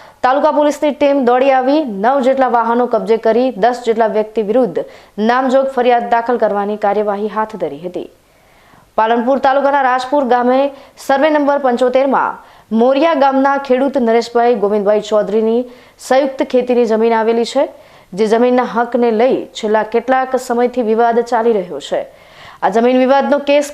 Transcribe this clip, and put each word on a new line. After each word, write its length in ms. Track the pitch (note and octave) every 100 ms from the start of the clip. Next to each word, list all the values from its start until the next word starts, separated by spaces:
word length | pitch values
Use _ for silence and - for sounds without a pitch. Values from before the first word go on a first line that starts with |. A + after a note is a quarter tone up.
| - _
તાલુકા 320 | B3 C#4 D4+
પોલીસની 400 | C#4 D4+ D4 D4+
ટીમ 320 | B3+ C#4+ C#4+ A#3+
દોડી 320 | B3 C4+ C4
આવી 240 | B3+ D4 D4 G3
નવ 120 | A3 C#4 B3+
જેટલા 260 | C4 B3+ A#3
વાહનો 340 | A3+ A#3 B3
કબજે 300 | A3+ F#3+ A3 A3+
કરી 240 | A3 C4 G#3
દસ 240 | A3+ B3 -
જેટલા 260 | A3 A3 G3+
વ્યક્તિ 360 | G#3+ - G3+
વિરુદ્ધ 340 | A3+ A#3 E3 - - - - G#3+
નામજોગ 480 | B3 C4+ C4 C4+ C4
ફરિયાદ 380 | B3 A#3+ A#3+ A#3
દાખલ 220 | A#3 A#3+ G#3+
કરવાની 400 | G3+ G3+ G#3 G3+
કાર્યવાહી 500 | G3+ G#3 G3+ G#3+ G3+
હાથ 200 | G#3+ G3
ધરી 220 | E3 C#3+ F3+
હતી. 220 | F3+ - _ _ _ _ _ _ _ _ -
પાલનપુર 420 | A3 A#3 A#3 C#4
તાલુકાના 440 | C4+ C#4 C#4 C#4+
રાજપુર 400 | C4 B3+ B3+ D4 C4
ગામે 400 | B3 B3 C4 C#4 C#4 - -
સર્વે 240 | - C4+ D#4
નંબર 300 | D4+ C#4+ C#4+ C4
પંચોતેરમાં 760 | A#3+ B3+ B3+ C#4 G#3+ A#2+ - - - - A3
મોરિયા 400 | A#3+ C#4 E4 D#4
ગામના 360 | C4+ C4 C#4 C#4 C#4
ખેડૂત 300 | B3+ C#4 C4+ A3+
નરેશભાઈ 520 | A#3 A#3 A#3 A#3+ A#3+
ગોવિંદભાઈ 420 | G3 G#3+ G3+ G#3+ G#3
ચૌધરીની 520 | G#3+ G3 G#3+ A3 A#3 B3 - - - -
સંયુક્ત 360 | C4 C#4+ - D4+
ખેતીની 340 | B3+ B3 A#3+ A#3
જમીન 240 | A3 A3+ A3+
આવેલી 280 | A3 A#3 A3+
છે, 120 | C4+ D#4 - - - - F3+
જે 80 | G#3+
જમીનના 340 | A3+ B3 B3 A3+
હકને 380 | G3 A#3+ A#3+ A#3+ A3
લઈ 180 | B3+ F3+ - -
છેલ્લા 260 | G#3+ G#3+ G#3+
કેટલાક 400 | A#3 A#3 C4 C4 B3+ -
સમયથી 380 | A#3+ B3 B3+ G#3+
વિવાદ 320 | A3 A#3 A#3 A#3
ચાલી 240 | A#3 A#3 G#3+
રહ્યો 220 | F3+ C#3+ -
છે. 120 | D#3+ - - - - - -
આ 80 | F#3
જમીન 300 | G#3 A#3+ B3+
વિવાદનો 360 | B3+ C#4 A#3+ C#4+ C#4+
કેસ 200 | C#4+ C#4+